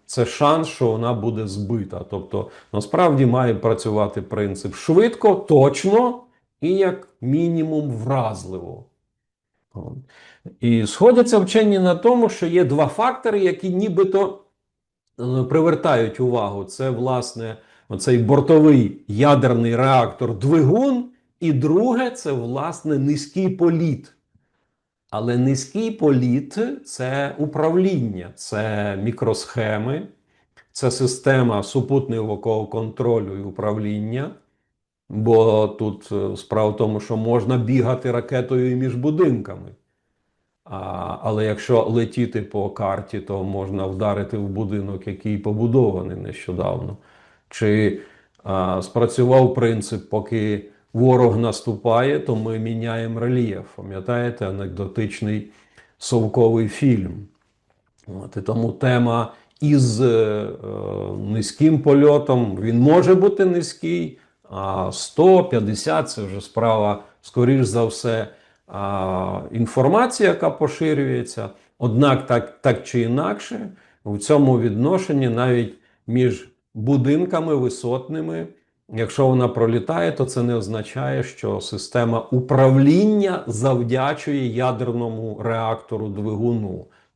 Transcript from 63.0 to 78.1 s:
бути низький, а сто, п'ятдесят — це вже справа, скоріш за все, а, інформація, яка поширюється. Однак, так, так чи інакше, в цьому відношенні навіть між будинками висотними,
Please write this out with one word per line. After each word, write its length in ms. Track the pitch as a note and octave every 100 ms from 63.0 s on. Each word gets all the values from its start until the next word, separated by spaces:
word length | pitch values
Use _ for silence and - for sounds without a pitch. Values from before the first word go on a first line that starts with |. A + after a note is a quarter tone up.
| F3
бути 300 | F#3 G3+ G3
низький, 720 | F#3 F3 - - E3+ F3 D#3+ - _ _ _
а 420 | F#2+ G2 F#2+ F#2+
сто, 520 | - - - F#3 F#3
п'ятдесят — 640 | F3+ A#2 G#2 G#2 D#3 D#3 -
це 120 | -
вже 180 | G2 G2
справа, 640 | - A2+ A2+ A2 G#2 G2 - _
скоріш 440 | - B2+ A#2+ C3+ A2
за 180 | A#2
все, 440 | A2 - A#2+ A2+ G#2+ - _ _ -
а, 720 | G2 G2+ G2 F#2 F#2 F#2 F#2+ -
інформація, 760 | A2+ A#2 C3 C3 G#3 B3 - F#3+
яка 220 | E3+ D#3+
поширюється. 1000 | - D3 - D#3+ C#3+ C3 B2 A#2+ - G#2+ - _ -
Однак, 480 | A#2+ A2+ C#3+ C3 -
так, 340 | A#2+ - -
так 240 | C3+ A2+
чи 160 | - B2
інакше, 680 | A2+ C3 F3+ G#3 - A#3 G3+ - _ _
в 140 | G#2 G2+
цьому 420 | - D3 C3+ A#2+
відношенні 680 | A#2 G2+ C#3+ F#3 - C#3+ B2+
навіть 460 | A#2 B2+ B2 A2 - _ _ -
між 420 | A#2+ B2 - - _ _
будинками 800 | A2 A#2 C#3 B2+ D3+ F3+ F3 D#3+
висотними, 920 | C#3+ B2 - A#2+ C3 B2+